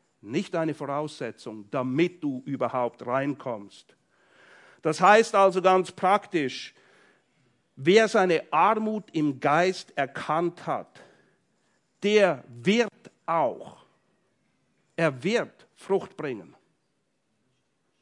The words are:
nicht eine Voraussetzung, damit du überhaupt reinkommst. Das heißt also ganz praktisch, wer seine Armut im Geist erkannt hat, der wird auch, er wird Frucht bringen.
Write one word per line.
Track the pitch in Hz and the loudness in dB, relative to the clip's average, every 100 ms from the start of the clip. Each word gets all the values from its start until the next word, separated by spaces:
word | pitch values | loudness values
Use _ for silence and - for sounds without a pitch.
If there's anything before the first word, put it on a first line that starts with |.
| _ _ | _ _
nicht | 101 151 196 170 | -8 -6 -4 -4
eine | 160 | -4
Voraussetzung, | 147 143 143 151 - 120 - 120 107 101 | -6 -6 -6 -8 -10 -12 -12 -14 -16 -8
damit | 135 127 131 175 175 | -6 -2 0 0 -2
du | 147 131 143 | -6 -6 -8
überhaupt | 131 120 131 120 - 120 | -4 -4 -2 -4 -6 -4
reinkommst. | 131 139 131 135 107 101 - _ _ _ _ _ _ - - - _ | -4 -2 -6 -8 -10 -12 -20 _ _ _ _ _ _ -20 -20 -20 _
Das | 160 156 | -6 4
heißt | 185 214 226 202 | 6 6 6 4
also | 196 180 | 4 4
ganz | 185 190 180 | 4 4 2
praktisch, | - 185 202 - 170 131 - - _ _ _ _ _ _ _ _ _ _ - | -2 0 0 -2 -4 -4 -6 -14 _ _ _ _ _ _ _ _ _ _ -6
wer | 143 214 220 | 4 4 4
seine | 214 185 160 - | 2 2 0 0
Armut | 156 190 220 214 214 - | 2 2 2 -2 -6 -6
im | 160 147 127 | -4 -4 -2
Geist | 143 156 185 185 - - | 0 2 0 -2 -8 -6
erkannt | 135 - - 156 175 175 165 | -6 -6 -4 -2 -2 -6 -8
hat, | 120 - - - _ _ _ _ _ _ _ _ _ | -8 -8 -20 -20 _ _ _ _ _ _ _ _ _
der | 202 214 190 131 - | 2 4 4 2 -8
wird | 117 127 233 214 _ - _ - | -6 0 2 2 _ -20 _ -4
auch, | 165 127 - - - _ _ _ _ _ _ _ _ _ _ _ - | -2 -2 -4 -14 -20 _ _ _ _ _ _ _ _ _ _ _ -2
er | 160 131 | -2 -2
wird | 170 226 131 _ _ _ | -2 -2 -4 _ _ _
Frucht | - 196 - - | -4 -4 -4 -10
bringen. | 151 110 73 - _ _ _ _ _ _ _ _ _ _ _ _ _ _ | -10 -10 -16 -20 _ _ _ _ _ _ _ _ _ _ _ _ _ _